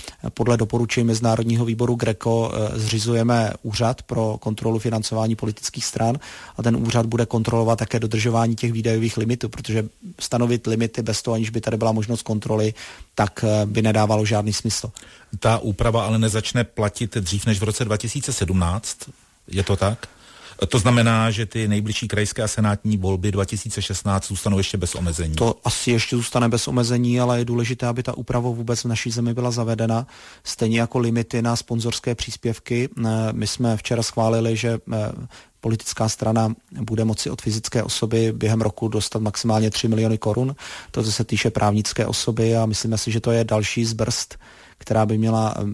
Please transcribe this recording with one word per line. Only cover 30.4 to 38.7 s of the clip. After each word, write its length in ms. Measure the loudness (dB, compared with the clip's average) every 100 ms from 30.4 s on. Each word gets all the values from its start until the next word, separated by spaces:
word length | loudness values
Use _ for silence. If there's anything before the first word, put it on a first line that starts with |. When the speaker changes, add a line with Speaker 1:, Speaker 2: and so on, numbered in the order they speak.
Speaker 1:
Stejně 360 | -10 -2 2 2
jako 200 | 2 2
limity 420 | 2 0 0 0
na 140 | 0 0
sponzorské 600 | -2 -2 -2 -4 -4 -4
příspěvky. 760 | -6 -4 -4 -4 -2 -2 -2 -2 0
Eh, 40 | 0 0
my 160 | -2 -4
jsme 300 | 0 0 0
včera 260 | 0 -2
schválili, 540 | -2 0 2 4 2 0
že, 220 | 0 -2 -4
eh, 180 | -4 -4 -6 -12 -16 -20 _
politická 480 | -2 -2 -2 -2 -2
strana 440 | 0 0 2 2 -2 _ -8
bude 240 | -4 0 0
moci 240 | 0 -4
od 120 | -4
fyzické 420 | -4 -4 -2 -2
osoby 480 | -2 -2 0 2 2 2
během 260 | 2 2
roku 260 | 0